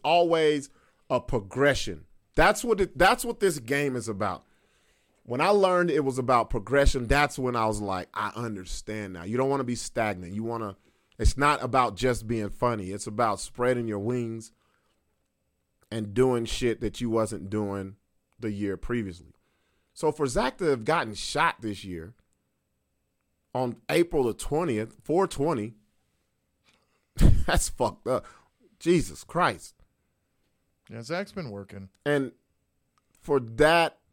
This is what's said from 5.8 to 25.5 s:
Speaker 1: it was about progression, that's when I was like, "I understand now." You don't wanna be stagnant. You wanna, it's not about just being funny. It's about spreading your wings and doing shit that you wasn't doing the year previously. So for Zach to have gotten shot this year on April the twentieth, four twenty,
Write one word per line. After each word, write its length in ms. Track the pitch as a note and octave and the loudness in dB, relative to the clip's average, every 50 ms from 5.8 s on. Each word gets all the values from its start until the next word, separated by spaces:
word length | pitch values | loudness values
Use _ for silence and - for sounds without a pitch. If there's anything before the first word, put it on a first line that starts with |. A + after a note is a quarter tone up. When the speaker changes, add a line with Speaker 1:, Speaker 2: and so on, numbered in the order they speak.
| F3 E3+ | 2 2
Speaker 1:
it 140 | C#3 D3+ C#3 | 2 2 0
was 140 | C3+ B2 C3 | 0 -2 0
about 320 | B2 A#2+ B2+ A#2+ A2 - | 2 4 4 4 2 0
progression, 560 | A#2+ A2+ F#2+ A2 C3 C#3 C#3 - - C3 A#2+ | -2 -6 -2 2 2 4 6 4 4 2 0
that's 320 | G#2+ C3+ C#3+ D3 C#3+ - C#3+ | 2 2 2 2 0 0 -2
when 160 | B2+ B2+ B2 | -2 -2 0
I 100 | A#2 A2 | 2 0
was 160 | A2 G#2 G#2 | 0 0 -2
like, 280 | G#2 G2 F#2+ F#2 E2+ - - | -2 -4 -4 -4 -6 -6 -6
"I 180 | G#2 G#2+ G2+ - | -6 -6 -4 -6
understand 800 | A2+ A#2+ A#2 G#2 F#2+ F#2 - - - - G#2+ G#2+ G#2+ G#2 F#2+ F2+ | -6 -8 -8 -8 -10 -10 -10 -10 -10 -8 -8 -8 -8 -8 -10 -10
now." 100 | E2+ E2 | -10 -6
You 140 | G2 A2+ | -4 -2
don't 120 | B2+ C3+ C3+ | 0 0 0
wanna 140 | C#3 C3+ C3 | 0 -2 -2
be 100 | A#2+ A#2+ | -4 -6
stagnant. 600 | A2 - - - A#2+ A2 G#2 G2 F2+ F2 E2+ G2 | -6 -8 -6 -4 -2 -2 -2 -2 -6 -8 -8 -8
You 100 | G#2+ A2+ | -6 -6
wanna, 320 | A#2 A#2 A#2 A2 G2+ F#2+ - _ _ _ _ _ _ _ | -6 -6 -6 -6 -8 -10 -12 _ _ _ _ _ _ _
it's 180 | - A2+ - - | 0 2 2 4
not 280 | B2+ C#3+ D3 D3 - C3 | 4 4 2 2 2 0
about 320 | B2 C3 C3 B2 A2+ G2+ | 0 2 2 2 2 0
just 320 | F2+ B2 B2+ A#2+ G#2+ A2+ | 0 0 0 0 0 -2
being 220 | G#2+ A#2+ A2+ G#2 G2 | -4 -4 -2 -4 -4
funny. 400 | - - B2 A#2+ A#2 G#2 F#2 F#2 | -4 -2 -2 0 0 -2 -4 -6
It's 160 | G2+ G#2 - | -8 -8 -8
about 320 | A#2+ G#2 A2 A#2 A2 G2+ G2 | -6 -2 0 0 0 0 -2
spreading 480 | - - - - A#2+ B2+ B2+ A#2+ A#2 | -6 -10 -4 -2 0 0 2 0 -2
your 100 | A2+ G#2 | -4 -4
wings 540 | G2+ G2+ A#2 B2+ B2 A#2 A2+ A2+ A2+ A2+ - _ _ _ _ _ _ _ _ _ _ _ _ _ _ _ _ _ _ _ _ _ _ _ _ _ _ _ _ | -4 -2 -2 -2 -2 -4 -6 -8 -10 -12 -16 _ _ _ _ _ _ _ _ _ _ _ _ _ _ _ _ _ _ _ _ _ _ _ _ _ _ _ _
and 240 | A2+ A2+ G#2+ G#2 G2+ | -6 -6 -6 -2 2
doing 320 | B2 C3 C3 B2 A#2 A#2 | 2 4 4 2 0 -2
shit 340 | A2 - - B2+ A#2 A2 - | -4 -4 -2 0 -2 -2 -2
that 200 | A#2 G#2+ - - | -4 -6 -6 -6
you 80 | B2 A2 | -4 0
wasn't 400 | A2 A2+ A2 G#2 G#2+ D#2 F#2 G2 | 0 0 0 0 -4 -8 -8 -6
doing 460 | G#2 G#2+ G#2 G2 G2 G2 G2 G2 G2+ - _ _ _ _ _ _ _ - | -4 -4 -4 -4 -4 -6 -8 -10 -14 -18 _ _ _ _ _ _ _ -10
the 120 | A#2 A2 | -8 -6
year 260 | G2+ G2+ G#2 G2 F#2+ | -4 -4 -4 -4 -4
previously. 560 | F2 - - A#2+ A#2+ G#2 F#2 E2+ F2 - - _ _ _ _ _ _ _ _ _ _ _ _ _ | -4 -6 -4 -4 -4 -4 -6 -10 -14 -18 -20 _ _ _ _ _ _ _ _ _ _ _ _ _
So 160 | - E3+ D#3 | -4 -2 -2
for 160 | D3 - C#3+ | 0 0 -2
Zach 320 | C3 A#2 F#3+ A#3+ C4 - - | -2 0 0 -2 -2 -2 -2
to 60 | F#3 | 0
have 200 | D3+ C#3 A#2+ A2 | 0 0 0 0
gotten 300 | C3 D#3+ E3+ B2+ A2 G#2 | 0 0 0 -2 -4 -6
shot 400 | - - - - C#3+ E3+ E3 - - | -8 -8 -4 0 0 0 0 0 -4
this 220 | A#2 G#2+ G2+ - - | -8 -8 -8 -8 -10
year 300 | F#2+ F2 E2 D#2+ G#2+ - _ _ _ _ _ _ _ _ _ _ _ _ _ _ _ _ _ _ _ _ _ _ _ _ _ _ _ - | -10 -10 -10 -12 -14 -18 _ _ _ _ _ _ _ _ _ _ _ _ _ _ _ _ _ _ _ _ _ _ _ _ _ _ _ -6
on 220 | B2+ B2+ B2 A2+ - _ - | -4 -4 -4 -6 -8 _ 0
April 360 | D3+ E3+ E3+ E3+ E3+ D3 B2 | 2 2 2 2 0 0 0
the 80 | A#2 - | 0 -2
twentieth, 600 | - - - C#3+ D#3+ F3+ D#3 A2+ G#2+ A2+ - - - | -4 -6 -4 -2 -2 -2 -2 -2 -4 -4 -6 -10 -10
four 240 | - - D#3 F#3 G3 | -4 -2 0 0 0
twenty, 480 | F#3 - C#3 C#3 E3 | 0 -2 -2 -2 -2